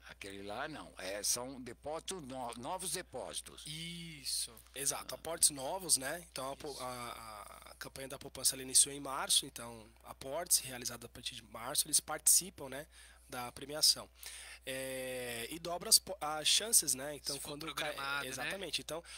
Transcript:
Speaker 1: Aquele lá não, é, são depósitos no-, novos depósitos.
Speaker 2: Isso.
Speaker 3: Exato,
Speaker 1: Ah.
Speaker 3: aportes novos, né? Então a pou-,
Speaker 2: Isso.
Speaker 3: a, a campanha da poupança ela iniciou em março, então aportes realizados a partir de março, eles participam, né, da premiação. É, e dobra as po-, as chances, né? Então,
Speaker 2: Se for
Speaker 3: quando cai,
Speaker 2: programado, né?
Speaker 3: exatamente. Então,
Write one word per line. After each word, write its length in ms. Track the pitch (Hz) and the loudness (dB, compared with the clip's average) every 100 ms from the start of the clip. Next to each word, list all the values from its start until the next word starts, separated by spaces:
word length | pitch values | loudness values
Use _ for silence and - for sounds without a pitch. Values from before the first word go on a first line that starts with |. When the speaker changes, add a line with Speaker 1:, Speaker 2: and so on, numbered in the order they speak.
| - | -20
Speaker 1:
Aquele 340 | - 101 98 | -14 -10 -8
lá 240 | 101 107 151 | -6 -6 -6
não, 260 | 143 - - | -8 -12 -10
é, 240 | 92 101 | -6 -2
são 360 | 98 123 123 135 | 0 0 -2 -8
depósitos 600 | 127 113 143 160 - 190 | -12 -10 -6 -6 -6 -8
no-, 300 | 135 131 120 120 | -8 -6 -6 -6
novos 360 | 131 180 180 | -6 -4 -2
depósitos. 720 | 185 - 131 92 76 - 71 - | -4 -4 -6 -6 -6 -10 -12 -10
Speaker 2:
Isso. 880 | 156 165 170 170 151 131 - - 113 - - | -8 -8 -8 -10 -8 -2 -2 -2 -6 -12 -2
Speaker 3:
Exato, 400 | 139 135 139 131 | 0 0 -2 -6
Speaker 1:
Ah. 20 | |
Speaker 3:
aportes 320 | - 170 - | -4 8 8
novos, 480 | 143 131 185 180 135 | 8 0 0 4 4
né? 260 | 135 170 165 | 4 -2 -4
Então 200 | - 131 | -6 -4
a 60 | 139 | -4
pou-, 160 | 151 | -6
Speaker 2:
Isso. 100 | 131 | -6
Speaker 3:
a, 880 | 127 123 120 117 113 104 - - - | -6 -4 -6 -6 -8 -10 -12 -14 -16
a 40 | - | -12
campanha 320 | 131 - 135 | -12 -10 -8
da 100 | 135 | -10
poupança 340 | 139 - 127 135 | -10 2 4 4
ela 60 | |
iniciou 320 | 131 127 143 | 4 6 6
em 60 | 143 | 4
março, 480 | 139 135 151 - 143 | -4 -2 4 4 2
então 420 | - 117 117 110 - | -4 -10 -12 -16 -16
aportes 560 | 117 117 135 147 175 - | -16 -12 -6 -4 4 4
realizados 460 | 135 123 127 120 117 | 2 -6 -6 -8 -10
a 40 | |
partir 240 | - 120 123 | -10 -8 -8
de 80 | 113 | -10
março, 420 | 113 120 143 156 | -8 -2 0 4
eles 120 | 143 | 2
participam, 720 | - 156 - - 180 - 139 | 2 2 6 6 4 -4 -8
né, 160 | 131 160 - - - - | -8 -10 -16 -20 -20 -10
da 240 | 127 123 | -6 -6
premiação. 560 | - 135 147 - - 104 - - - - - | -8 -8 4 6 6 0 -14 -14 -12 -12 -10
É, 840 | - 131 131 131 131 127 123 233 233 | -6 -4 -4 -4 -4 -4 -4 -4 -4
e 80 | - | -4
dobra 300 | 170 175 220 | -4 -4 8
as 80 | 202 | 8
po-, 200 | - 190 | 8 -4
as 260 | 151 156 151 | -2 0 4
chances, 460 | - 214 233 160 | 4 6 6 6
né? 220 | 131 143 143 | 2 -4 -6
Então, 200 | - 139 | -6 -6
Speaker 2:
Se 60 | |
for 80 | - | -6
Speaker 3:
quando 220 | 147 156 | -6 -6
cai, 160 | 143 151 | -2 -2
Speaker 2:
programado, 300 | 147 139 143 131 | -2 0 0 -2
né? 40 | |
Speaker 3:
exatamente. 520 | 131 143 185 180 - | -2 -4 -4 -2 -4
Então, 220 | 131 160 - | -4 -8 -8